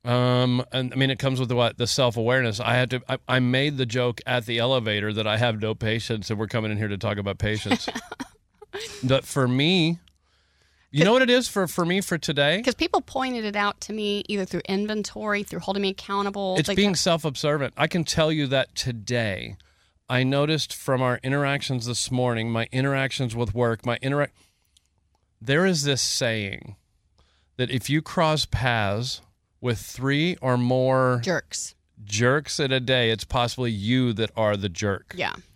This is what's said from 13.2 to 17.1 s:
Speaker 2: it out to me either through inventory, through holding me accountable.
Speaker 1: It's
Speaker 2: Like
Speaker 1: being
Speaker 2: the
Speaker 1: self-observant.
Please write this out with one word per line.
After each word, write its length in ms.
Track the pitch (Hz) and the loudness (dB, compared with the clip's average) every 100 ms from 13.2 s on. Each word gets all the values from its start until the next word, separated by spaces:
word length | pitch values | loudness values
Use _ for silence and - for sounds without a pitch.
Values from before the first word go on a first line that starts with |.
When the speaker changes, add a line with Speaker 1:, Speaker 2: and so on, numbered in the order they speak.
| 262 247 | -2 -2
Speaker 2:
it 100 | 214 | -4
out 260 | 208 202 - | 0 -2 -2
to 100 | - | -8
me 320 | 214 208 202 - | -4 -2 -2 -2
either 180 | 208 185 | -4 -2
through 160 | 185 - | -4 -2
inventory, 760 | 196 208 214 202 214 214 202 | -2 -2 -4 -6 -6 -4 -2
through 180 | 202 175 | -4 -6
holding 220 | 165 196 | -4 -2
me 80 | 196 | -2
accountable. 680 | 190 - 202 202 202 190 185 | -4 -6 -4 -2 -4 -2 -2
Speaker 1:
It's 100 | 156 | 0
Speaker 2:
Like 80 | 196 | 2
Speaker 1:
being 160 | 202 | 2
Speaker 2:
the 60 | 175 | 2
Speaker 1:
self-observant. 760 | 185 | 0